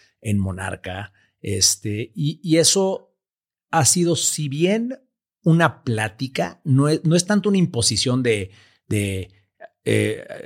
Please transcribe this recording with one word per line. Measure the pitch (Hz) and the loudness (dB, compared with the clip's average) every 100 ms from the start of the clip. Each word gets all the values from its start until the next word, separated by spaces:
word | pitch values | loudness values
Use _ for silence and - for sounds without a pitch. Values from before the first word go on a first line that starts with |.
| _ _ | _ _
en | 107 101 | -2 0
Monarca, | 95 92 95 90 92 92 107 _ _ _ | -2 -4 -8 -8 -8 -10 -12 _ _ _
este, | - 95 - - 107 104 - | -6 0 0 0 -4 -6 -8
y, | - 147 - | -4 -4 -4
y | 170 160 | 2 2
eso | 156 196 190 185 - _ _ _ _ _ _ | 4 2 0 -2 -10 _ _ _ _ _ _
ha | 165 | 0
sido, | 135 180 170 156 | 2 2 2 0
si | - - 147 | -2 -4 -6
bien | 147 180 220 240 262 _ _ _ _ | -2 0 0 -2 -8 _ _ _ _
una | 165 165 156 - | 2 4 2 0
plática, | 123 110 107 - 135 - 87 - | -4 -4 -4 -6 -6 -4 -6 -6
no | 151 131 147 | 0 2 4
es, | 156 | 2
no | 156 175 | 2 2
es | 180 | 2
tanto | 208 208 | 0 2
una | 196 | 2
imposición | 175 120 107 107 131 127 | 2 0 0 0 0 0
de, | 123 104 95 - _ _ - | 0 -2 -4 -12 _ _ -4
de, | 107 101 95 90 _ _ _ - _ | -2 -2 -4 -8 _ _ _ -20 _
eh, | - 110 104 117 - - | -2 0 0 -4 -10 -16